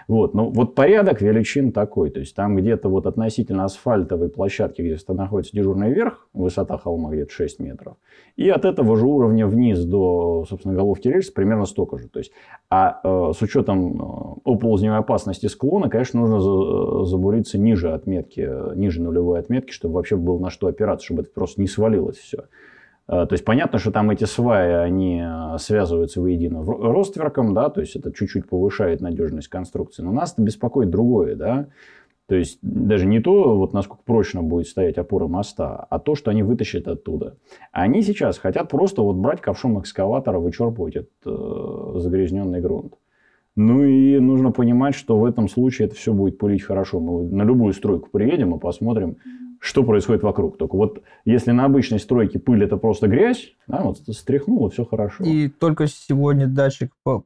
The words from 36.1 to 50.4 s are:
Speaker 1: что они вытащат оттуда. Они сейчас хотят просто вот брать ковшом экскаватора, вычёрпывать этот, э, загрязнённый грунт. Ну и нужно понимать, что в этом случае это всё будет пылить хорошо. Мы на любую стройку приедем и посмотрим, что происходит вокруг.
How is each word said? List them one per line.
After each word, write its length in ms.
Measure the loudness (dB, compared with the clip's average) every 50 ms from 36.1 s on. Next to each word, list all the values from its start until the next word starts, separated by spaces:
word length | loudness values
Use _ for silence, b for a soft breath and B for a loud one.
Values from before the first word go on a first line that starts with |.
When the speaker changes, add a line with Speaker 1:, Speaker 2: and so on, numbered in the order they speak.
| -2
Speaker 1:
что 160 | -2 -2 0
они 120 | 0 0 2
вытащат 440 | 0 0 0 -2 -4 -4 -6 -6
оттуда. 480 | -6 -8 -8 -6 -8 -6 -6 -8 -10 -12 B B B B B B B B
Они 280 | -2 0 2 2 2 2
сейчас 340 | 0 0 0 -2 -2 -2
хотят 320 | -2 -4 -2 -2 -2 -4 -2
просто 320 | 0 0 0 0 2 0
вот 160 | 0 0 2
брать 240 | 0 0 0 -2 -2
ковшом 400 | -4 -6 -6 -2 -2 -2 -2 -2
экскаватора, 580 | -4 -6 -4 -2 -2 0 0 -2 -2 -2 -2 -2
вычёрпывать 560 | -2 -2 -2 -2 -2 -2 -2 -4 -6 -6 -6
этот, 160 | -8 -10 -12 _ _ _
э, 720 | -10 -8 -8 -8 -8 -8 -8 -8 -10 -10 -10 -10 -8 -6 -4
загрязнённый 640 | -2 0 0 0 0 0 -2 -2 -4 -2 -4 -2
грунт. 320 | -2 -2 -4 -4 -6 -12 -18 _ _ _ _ _ _ _ _ _ _ _ _
Ну 260 | 2 4 6 6 6 6
и 340 | 6 6 6 6 6 6 6
нужно 320 | 6 6 4 4 4 2
понимать, 440 | 2 2 2 4 4 4 2 2 -2
что 240 | -4 0 2 2 4
в 60 | 4
этом 240 | 2 2 0 -2 0
случае 380 | 0 2 0 2 2 0 -2
это 80 | -2 -2
всё 180 | -4 -2 0 2
будет 240 | 2 2 0 0
пылить 260 | 0 0 0 0 0 -2
хорошо. 380 | -2 -2 -2 -2 -2 -4 -4
Мы 220 | -2 -2 -2 -2 -2
на 200 | -2 0 0 2
любую 300 | 4 4 4 4 2 0
стройку 340 | 0 0 0 0 0 -2 -2
приедем 460 | -2 0 2 2 2 2 0 0 -2
и 40 | -2
посмотрим, 580 | -4 -6 -6 -4 -2 -2 0 0 -2 -4 -6 B B B B B B B B B
что 240 | -12 -2 0 2 2
происходит 400 | 4 2 2 2 2 0 2 2
вокруг. 340 | 0 0 0